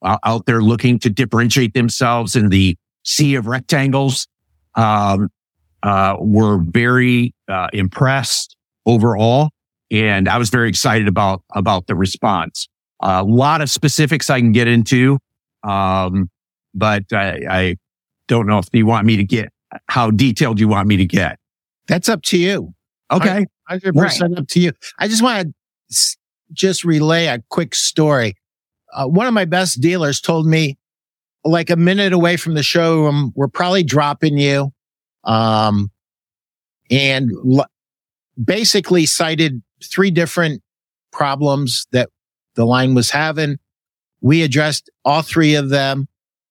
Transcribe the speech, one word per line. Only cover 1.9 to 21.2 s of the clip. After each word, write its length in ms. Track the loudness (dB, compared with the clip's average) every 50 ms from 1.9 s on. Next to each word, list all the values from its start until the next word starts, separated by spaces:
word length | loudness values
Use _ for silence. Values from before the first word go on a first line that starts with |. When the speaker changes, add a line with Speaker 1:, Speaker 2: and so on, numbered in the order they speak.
| 0 0 0 0 0 -2 -2 -2 0
Speaker 1:
in 140 | 2 2 4
the 280 | 4 4 4 2 0 -4 _ _ _ _ -8
sea 320 | -4 -2 0 2 2 0
of 120 | 0 -2
rectangles, 800 | -4 -6 -6 -4 -2 -2 0 0 0 0 0 0 0 -2 -4 -8 -10 _ _ _ _ _ _ _ _ -2
um, 540 | 0 0 2 2 2 0 0 0 0 -2 -4 -6 _ _ _ _ _ _ _ _ _ -2
uh, 340 | 0 0 2 2 0 -2 -2
were 380 | 0 2 2 4 4 4 2
very, 760 | 0 0 0 0 0 2 2 2 2 2 2 2 0 0 -2 -6 _ _
uh, 220 | -8 -6 -6 -6 -6
impressed 840 | -4 -4 -4 -4 -2 0 0 0 0 0 -2 -4 -6 -6 -6 -10 _ _ _ _ _ _ 0
overall. 680 | 0 2 2 2 2 2 2 2 2 2 2 0 0 -4 _ _ _ _ _ _ -4
And 400 | -2 0 0 0 0 2 0 0
I 80 | 0
was 120 | 0 0 0
very 200 | 0 0 0 0
excited 400 | -2 0 0 0 0 2 0 0
about, 340 | 0 0 0 0 -2 -4 -8 _ -6
about 340 | -4 -2 0 0 -2 -2
the 80 | -4 -2
response. 760 | -2 -2 -4 -4 -2 -2 -2 0 -2 -4 -6 -10 -12 -14 -14 _ _ _ _ _ -4
A 240 | -2 -2 0 0 0
lot 340 | 2 2 2 2 2 0 0
of 100 | -2 -4
specifics 600 | -4 -2 -2 -2 0 0 0 0 -2 -2 -2 -2
I 100 | 0 2
can 140 | 2 2 4
get 160 | 4 2 2
into, 500 | 2 2 2 2 2 2 4 2 2 0 -4 _ _ _ _ _ _ _ -8
um, 680 | -4 -2 -2 0 0 0 0 -2 -2 -2 -2 -2 -4 -8 _ _ _ _ _ _ _ -6
but 300 | -2 -2 0 0 -2 -4 -4
I, 300 | -4 -2 -2 -4 -6 -8 -6 -4
I 280 | -2 0 0 -2 -4 -6 _ _ _ _ _ _ _ _ _ 0
don't 180 | 0 0 2
know 100 | 2 0 0
if 80 | 0 0
you 140 | 0 2 2
want 200 | 2 2 2 2
me 120 | 2 2
to 80 | 2 0
get, 260 | 0 -2 -4 -4 -6 -14 _ _ _ -20 -18 -12
how 220 | -4 -2 0 2 2
detailed 520 | 2 2 2 2 2 0 0 0 0 2
you 80 | 2 2
want 180 | 2 2 2
me 80 | 2 2
to 100 | 2 2
get. 340 | 2 0 0